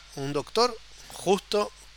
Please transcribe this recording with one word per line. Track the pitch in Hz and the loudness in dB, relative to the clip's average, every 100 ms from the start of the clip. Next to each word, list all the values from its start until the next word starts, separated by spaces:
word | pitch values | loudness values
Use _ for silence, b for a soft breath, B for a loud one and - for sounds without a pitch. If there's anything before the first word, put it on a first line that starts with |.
| - - | -8 -8
un | 139 | -4
doctor | 143 131 - 240 233 - - - | -4 -2 2 2 0 -16 -20 -18
justo | - 170 190 - 208 - - - | -4 2 2 2 -2 -2 -6 -20